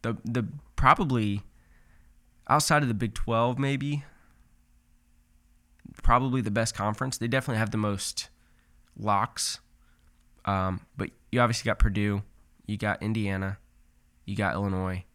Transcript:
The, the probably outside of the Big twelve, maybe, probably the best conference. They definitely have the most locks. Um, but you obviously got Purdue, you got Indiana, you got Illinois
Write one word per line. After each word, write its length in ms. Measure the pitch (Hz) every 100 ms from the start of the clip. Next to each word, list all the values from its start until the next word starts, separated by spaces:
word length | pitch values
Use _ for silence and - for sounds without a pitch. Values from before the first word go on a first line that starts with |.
The, 140 | 120 110
the 220 | 127 120 107 147 -
probably 640 | - 131 151 165 123 104 98 - - _ - - - - - _ _ -
outside 360 | 143 - 151
of 40 | 135
the 60 |
Big 220 | 107 107
twelve, 420 | - - 113 120 123
maybe, 460 | 139 139 143 147 - - - - _ _ _ _ _ _ _ _ _ _ _ _ _ _ - -
probably 380 | - 120 131 127
the 100 | 107
best 240 | 104 113
conference. 420 | - 101 110 131 -
They 100 | 117
definitely 300 | 131 127 113
have 120 | 110
the 60 | 107
most 520 | 107 98 - - - _ _ _ _ - _
locks. 640 | - 104 101 113 - - - _ _ _ _ - _ _ _
Um, 360 | - 98 92 90 - -
but 120 | - - _
you 80 | 123
obviously 300 | 120 113 120
got 100 | -
Purdue, 420 | 113 101 104 101 - - - _ -
you 100 | 104
got 240 | 107 -
Indiana, 580 | 107 110 101 95 95 98 _ _ _ _ _ _
you 100 | -
got 200 | 101 98
Illinois 500 | 92 101 92 92 92 -